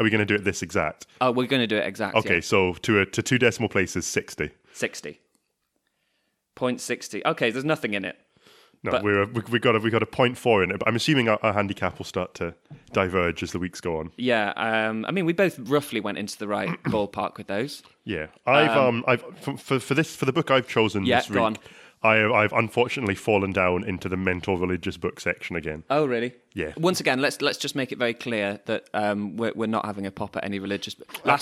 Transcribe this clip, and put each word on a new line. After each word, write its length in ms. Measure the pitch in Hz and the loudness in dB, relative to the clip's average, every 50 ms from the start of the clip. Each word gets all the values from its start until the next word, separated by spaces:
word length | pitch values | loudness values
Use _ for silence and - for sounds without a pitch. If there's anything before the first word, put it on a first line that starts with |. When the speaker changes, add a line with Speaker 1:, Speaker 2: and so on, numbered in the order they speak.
Speaker 1:
are 40 | 113 | 2
we 60 | 110 | 2
gonna 140 | 107 104 104 | 4 2 2
do 120 | 101 104 | 2 2
it 80 | 104 92 | 0 0
this 180 | 101 90 - | -2 -4 -4
exact? 440 | 95 85 - 95 80 76 - - - _ _ _ | -8 -2 0 0 0 0 -4 -8 -18 _ _ _
Speaker 2:
Oh, 100 | 127 127 | 0 0
we're 140 | 120 127 127 117 | 2 0 0 0
gonna 180 | 139 131 120 | 0 0 2
do 100 | 104 107 | 0 0
it 80 | 107 - | 0 -2
exact, 300 | 95 98 107 110 98 104 | -2 -4 -6 -6 -2 0
Speaker 1:
Okay, 200 | 110 107 101 92 | -2 0 2 0
Speaker 2:
yeah. 40 | 85 | 0
Speaker 1:
so 320 | - - 113 98 92 90 87 | 0 2 2 4 4 2 0
to 260 | - - - 110 101 | -2 0 4 4 4
a, 60 | 95 | 4
to 140 | - - - | 2 0 -4
two 140 | 110 - 131 120 | 0 0 2 4
decimal 300 | 127 117 110 - 113 101 | 4 2 2 2 -4 0
places, 380 | - 101 92 - - 92 82 | 0 0 -2 0 -2 -6 -6
sixty. 440 | - - 107 - - - - 78 76 - _ _ _ | -2 -4 -4 -6 -6 -8 -6 -6 -8 -8 _ _ _
Speaker 2:
Sixty. 480 | _ - 120 - - - - 76 71 _ _ _ _ _ _ _ _ _ _ _ _ _ _ _ _ _ _ _ _ _ _ _ _ _ _ _ _ | _ -8 -8 -6 -6 -10 -14 -14 -16 _ _ _ _ _ _ _ _ _ _ _ _ _ _ _ _ _ _ _ _ _ _ _ _ _ _ _ _
Point 260 | - 131 123 123 123 | -4 -4 -4 -4 -4
sixty. 440 | - - 123 - - - - 101 - | -4 -6 -6 -6 -6 -10 -10 -4 -2
Okay, 240 | 151 160 - 139 117 | -2 0 2 0 0
there's 140 | 107 131 135 | 0 0 -2
nothing 300 | 156 156 - - 113 104 | -2 -2 -2 -2 -4 -4
in 100 | 101 95 | -4 -4
it. 120 | 87 - - _ _ _ _ _ - - _ _ _ _ _ - | -6 -10 -12 _ _ _ _ _ -20 -20 _ _ _ _ _ -4
Speaker 1:
No, 80 | 110 | -2
Speaker 2:
But 100 | 139 110 | -2 0
Speaker 1:
we're 200 | 101 104 101 101 | 2 4 4 4
a, 40 | 101 | 2
we, 160 | 107 123 117 104 113 | 2 0 -6 -2 0
we 80 | 117 117 | 0 4
got 160 | - 127 113 | 6 6 4
a, 60 | 110 | 6
we 100 | 107 113 | 4 2
got 140 | 110 110 107 | 2 2 0
a 20 | |
point 320 | - - - 131 120 127 - | 0 2 2 2 2 2 0
four 240 | - 123 113 98 | 4 4 6 6
in 80 | 90 87 | 6 2
it, 80 | 98 98 | 0 0
but 80 | - | 0
I'm 80 | 110 117 | 0 0
assuming 340 | 113 - - 151 135 117 113 | 2 2 2 4 4 4 4
our, 100 | 107 - | 2 4
our 100 | - 110 | 2 2
handicap 460 | 95 104 101 98 101 - 98 90 - - | 2 2 0 0 -2 -2 -4 -4 -4 -6
will 60 | 92 | -12
start 300 | - - 92 90 - - | -6 -4 -4 -4 -4 -6
to 200 | - 87 85 82 _ _ _ - - - - | -8 -8 -8 -8 _ _ _ -20 -20 -18 -4
diverge 500 | - 104 95 90 90 92 87 85 80 - | 0 0 0 2 2 2 2 2 0 -2
as 80 | 90 85 | -8 -6
the 80 | - 87 | -4 -6
weeks 220 | 90 90 - - | -6 -6 -6 -8
go 160 | - 90 82 80 | -6 -4 -4 -4
on. 140 | 80 80 - | -6 -10 -8
Speaker 2:
Yeah, 340 | - 120 123 120 110 104 101 - | -4 0 2 2 2 0 -2 -2
um, 480 | - 117 113 113 110 110 110 110 110 110 | -2 -2 0 0 0 0 0 -2 -4 -4
I 60 | - | -2
mean, 140 | 156 196 175 | -2 0 0
we 60 | 165 | 0
both 260 | 170 170 196 175 - - 117 110 | 2 2 2 0 0 -4 -4 0
roughly 300 | 143 147 143 - 123 110 | 0 0 0 0 -4 -4
went 180 | 98 104 101 | -4 -4 -6
into 220 | - 107 101 - - | -6 -8 -8 -8 -10
the 80 | 107 | -6
right 340 | 101 104 101 98 98 170 - | -4 -2 -2 -2 -4 -6 -4
<clears throat> 20 | - | -4
ballpark 540 | 131 117 107 101 101 - 104 98 - - - | -2 0 0 0 -2 -4 -6 -6 -6 -8 -12
with 100 | 101 - | -8 -6
those. 340 | 98 104 127 147 - - - - _ _ _ | -4 -4 -4 -6 -8 -14 -20 -20 _ _ _
Speaker 1:
Yeah, 240 | 117 98 78 78 - - _ _ | -6 -6 -6 -6 -8 -12 _ _
I've, 240 | 123 131 147 156 147 | 4 4 6 6 6
Speaker 2:
Um, 80 | 165 147 131 127 117 117 | 4 4 4 4 2 2
Speaker 1:
um, 60 | 123 127 | 2 0
I've 160 | 123 120 - - - - | 0 0 -2 -12 -18 -10
for, 160 | - 143 135 | -8 -8 -8
for, 240 | 131 - - 135 127 | -8 -2 -2 -2 -2
for 140 | - - 135 | 0 0 0
this, 200 | 143 160 - - | 0 0 -2 -4
for 120 | - - | -2 -2
the 60 | 135 | 0
book 200 | 127 - - - | 0 0 2 2
I've 160 | 135 131 117 - | 2 2 2 2
chosen 360 | - 120 110 104 104 104 95 | 2 2 2 2 2 0 2
Speaker 2:
Yeah, 120 | 123 117 123 | 4 2 2
Speaker 1:
this 100 | 123 - | 2 0
Speaker 2:
go 60 | 107 | 0
Speaker 1:
week, 80 | 123 | 0
Speaker 2:
on. 140 | 113 110 110 - - - - - - - _ _ - 110 | 0 0 -2 -6 -12 -20 -20 -20 -20 -20 _ _ 4 4
Speaker 1:
I, 160 | 110 110 107 107 | 6 6 4 4
I've 200 | 120 110 107 104 | 4 4 4 4
unfortunately 640 | - 113 117 110 - 120 123 117 - 143 123 101 98 | 2 2 0 2 2 2 2 2 0 -2 0 0 -2
fallen 340 | - - - 107 98 98 95 | 0 2 2 4 4 2 2
down 300 | 90 98 90 90 90 90 | 2 2 4 4 2 2
into 260 | 104 110 92 85 - 92 | 0 -2 -4 -4 -4 -4
the 80 | 92 | -4
mental 400 | 92 92 92 90 90 - - 95 87 | 0 0 0 0 0 0 -2 0 0
religious 380 | 90 90 92 85 82 95 82 | 0 -2 -2 -2 -4 -8 -6
book 220 | 85 - 90 - - | -4 -6 -6 -6 -4
section 380 | - 87 87 - - - 90 | -4 -4 -4 -4 -8 -6 -6
again. 260 | 85 76 78 76 80 80 _ | -6 -4 -6 -8 -8 -4 _
Speaker 2:
Oh, 140 | 135 151 156 | 0 0 2
really? 260 | 131 123 117 117 127 - _ _ _ _ | 0 0 -2 -4 -6 -8 _ _ _ _
Speaker 1:
Yeah. 180 | - 80 76 - | -6 -6 -6 -4
Speaker 2:
Once 240 | 156 160 180 185 - | -2 0 0 0 0
again, 200 | 143 151 131 127 | 0 0 0 2
let's, 220 | 139 131 - - | 0 0 0 0
let's 160 | 139 143 - - | -2 -2 -2 -2
just 160 | - 143 - | -8 -6 -4
make 160 | 143 131 - | -4 -4 -4
it 80 | 131 120 | -4 -2
very 160 | 123 117 117 | -2 -2 -2
clear 460 | - - 127 117 107 101 101 101 104 _ | -4 -6 -4 -2 -2 -2 -2 -4 -6 _
that, 220 | - 110 - - _ - | -4 -4 -4 -4 _ -4
um, 420 | 107 107 104 104 104 104 101 78 | -2 0 0 0 -2 -4 -6 -4
we're, 160 | 107 117 110 - | -4 -4 -4 -2
we're 100 | 101 113 | -2 -2
not 200 | 110 110 - - | -2 -2 -2 -2
having 200 | 107 98 101 98 | -4 -6 -6 -8
a 60 | 98 | -8
pop 240 | - - 107 98 - | -6 -8 -10 -8 -6
at 80 | - - | -8 -6
any 160 | 98 101 98 | -6 -6 -6
religious 340 | 98 98 101 95 - 104 - | -4 -4 -4 -4 -6 -10 -14
book. 140 | - - - - - - | -16 -18 -16 -16 -6 0
Last 140 | - 139 143 | 0 0 0